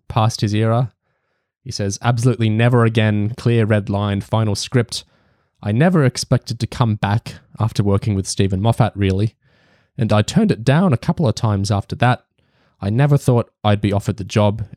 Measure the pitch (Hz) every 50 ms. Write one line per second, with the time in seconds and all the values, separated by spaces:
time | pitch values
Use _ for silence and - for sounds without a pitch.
0 | _ _ - 120 110 110 - - - 104 104 107 110 110 113 120 131 117 - _
1 | _ _ _ _ _ _ _ _ _ _ _ _ _ 127 117 - 104 98 98 -
2 | - 117 123 117 113 131 117 - 113 110 107 107 117 120 123 123 117 113 110 113
3 | 107 107 104 104 104 107 120 - - 120 120 117 110 104 113 104 98 101 101 101
4 | 104 101 101 98 95 - - 110 110 107 101 - - - - 127 113 - - -
5 | - _ _ _ _ _ _ _ _ _ _ _ - 104 104 117 151 185 180 170
6 | 139 127 - - - - 135 120 - - 117 - - - - - 127 113 104 107
7 | - 101 101 113 - - - - _ _ _ - 107 110 - - 104 101 98 98
8 | - 113 104 95 95 - - - 101 95 98 95 101 113 113 - 120 101 - 98
9 | 101 95 95 95 107 110 - _ _ _ _ _ _ _ _ _ _ _ _ -
10 | - 107 - 107 - - - - 226 208 - 98 110 - 131 156 196 190 131 -
11 | - - 170 - 165 113 101 - - 113 104 98 98 98 110 98 - - - -
12 | - 123 123 - - _ _ _ _ _ _ _ _ _ _ _ - 101 107 120
13 | 143 143 147 139 - - 123 117 113 - _ _ _ 107 104 104 104 104 98 98
14 | - - 101 - 95 92 - 110 104 104 101 110 104 - -